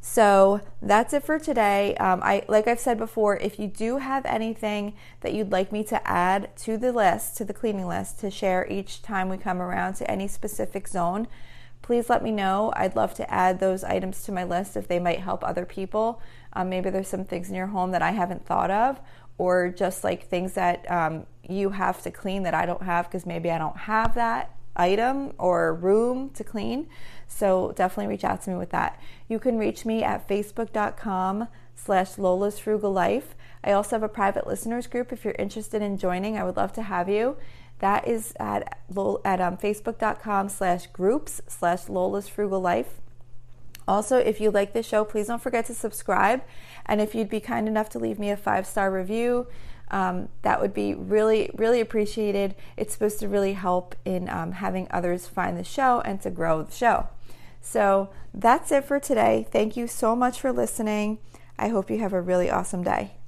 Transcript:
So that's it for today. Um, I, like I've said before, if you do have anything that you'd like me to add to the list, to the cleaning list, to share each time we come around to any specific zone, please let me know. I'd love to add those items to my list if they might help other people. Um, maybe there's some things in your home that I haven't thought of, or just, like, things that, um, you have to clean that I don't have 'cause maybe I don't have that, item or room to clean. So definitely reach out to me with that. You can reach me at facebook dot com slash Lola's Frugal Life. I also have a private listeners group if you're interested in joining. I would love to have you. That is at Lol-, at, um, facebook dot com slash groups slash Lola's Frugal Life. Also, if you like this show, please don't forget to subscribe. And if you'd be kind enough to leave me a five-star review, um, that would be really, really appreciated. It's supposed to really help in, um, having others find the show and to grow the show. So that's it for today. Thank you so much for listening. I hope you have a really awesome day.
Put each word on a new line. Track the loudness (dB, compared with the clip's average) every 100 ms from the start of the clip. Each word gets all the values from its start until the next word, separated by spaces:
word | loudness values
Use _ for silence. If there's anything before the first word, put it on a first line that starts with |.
So | 0 6 8 10 8 6 -2 -8
that's | 4 4 4
it | 0
for | 0 -2
today. | 2 2 4 4 2 2
Um, | 2 4
I, | 4 2 4
like | 4 4
I've | 2
said | 2 0
before, | -2 2 2 4
if | 0 -4
you | -6
do | -4 -2 -2
have | -2 -4 0
anything | -2 -2 -2 -2 -2 -4 -8 -16 -8
that | -4
you'd | -2 0
like | 0 0
me | -2
to | -2 -2 0
add | 2 4 2 -2 -8
to | -4 0
the | 0
list, | 4 4 4 -2 -6
to |
the | -6
cleaning | -2 -2 -2 -2
list, | -4 -6 -6
to | -6
share | 0 2 2 0
each | -4 -6 -10
time | -4 -2 -2
we | -2
come | -2 -2
around | -2 0 -2
to | -2 -2
any | -2 -2
specific | -2 -4 -2 -4 -4 -4
zone, | 0 0 0 -4 -8 -12 -14 -16 -14
please | 0 0 4
let | 2
me | 2
know. | 0 2 2 0 0
I'd | 0
love | 2 0
to | 0 -2
add | 2 4 4
those | 2 0
items | 0 -2 -2 -6
to | -4
my | -4
list | -2 -2 -2 -6
if | -2
they | 0
might | 2 0
help | -2 -4
other | -2 -4 -4
people. | -6 -4 0 0 -2 -10 -12 -10
Um, | -4 -2
maybe | 0 0
there's | -2 -2
some | -6
things | -4 -6 -4
in | -4
your | -4
home | -2 0
that | 2
I | 2
haven't | 2 0 -2 -2
thought | 0 2
of, | 4 2 0 -10 -18 -18 -2
or | 2 4 2
just, | 0 -2 0
like, | -2 -2 -2
things | -2 -2
that, | 0 0 0 0
um, | 0 0 -2 -10 -18
you | -6 -2 -2
have | 0 0 0
to | -6
clean | -6 -4 -2
that | 0
I | 0 0
don't | -2
have | 0 0 0
'cause | -4 -6
maybe | -4 -2
I | 0
don't | -2 -6
have | 0 2 6
that, | 6 4 0 -4 -8 -8 2
item | 4 4 2 0 -4 0
or | 2 4 4
room | 2 4 4 4 0 -4
to | -8
clean. | -8 -4 -2 -2 -6 -8 -8 -8 -8
So | 0 4 4 2 0
definitely | 0 0 -4
reach | -2
out | 0 -2
to | -2
me | -4
with | -2
that. | 0 0 -2 -12 -12 -6
You | -2
can | 0 2
reach | 0 -2
me | -2 0
at | 0 -2 -2
facebook | -2 -2 -6 -4
dot | -2 -2 -2
com | -4 0 0 -2 -6 -10 -18
slash | -16 2 2 2 0
Lola's | 2 4 2 -2
Frugal | -2 0 2
Life. | 2 2 2 -4 -14 -14 -6
I | 2
also | 2 2 0
have |
a | -2
private | 0 0 0 -2
listeners | -4 -4 -4 -4
group | -4 -4
if | -4
you're | -6 -4
interested | -4 -6 -6 -4
in | -2 -2
joining. | 0 0 -2 -2
I |
would | -2 -2
love | -2
to | -2
have | -4 -2 0
you. | 2 0 -2 -8 -10 -16 -2
That | 2 2 2
is | -2 -2 -6
at | -2 -2 -4 -10 -8
Lol-, | -2 0 0
at, | 0 2
um, | 2 0
facebook | -2 -2 -4 -2
dot | -2 -2
com | -2 0 0
slash | -2 0 0 -2
groups | 0 2 2 0 -8 -10
slash | -2 0 0 -2
Lola's | 0 0 0 -4
Frugal | -4 0 2
Life. | 2 2 0 -6 -10 -12 -12 -12 -12 -14 -14 -10 0
Also, | 0 4 4
if | 4 2
you | 2
like | 2 2
this | -2 0
show, | 0
please | 0 -2 -2
don't | -2
forget | -2 -2 -2
to |
subscribe. | -4 -6 -6 0 4 6 4 -2 -12 -14 -12 0
And | 2
if | 2
you'd | 0 -2
be | -2
kind | -2 -2 0
enough | 0 0
to | -2
leave | -4 -2
me | -2
a | -2
five-star | 2 0 2 0 0
review, | 0 -2 0 2 0 -2 -8 -8 -8 -4
um, | 0 0 0 -4 -2
that | 2 2
would | 2
be | 0 -2
really, | -2 2 4 6 4 2
really | 0 2 4
appreciated. | 2 0 0 0 0 0 0 -4 -10 -6
It's | -6
supposed | 0 0 0
to | 0
really | 2 2
help | 0 0 0 0 -8
in, | -2 -2 -2
um, | -4 -4
having | -4 -2 -2 -2
others | -2 0 -2 -4
find | -2 -2 -2
the |
show | -4 2 4 4
and | 0 -4
to | -4
grow | -2 2 2
the | 0
show. | 2 4 4 2 -6 -10 -10 -14 -14
So | -4 2 4 4 2 -6 -10
that's | 2 6 6 4
it | 0
for | 2 -2
today. | 2 4 6 4 2
Thank | 0 0
you | -2 -6
so | 0 2
much | 4 2 2
for | -2
listening. | 0 0 0 0 0 0 -2 -8 -16 -18 -4
I | 0
hope | 0 0
you | 0
have | 0
a | 0
really | 2 4 4
awesome | 2 0 -2
day. | 0 0 0 -8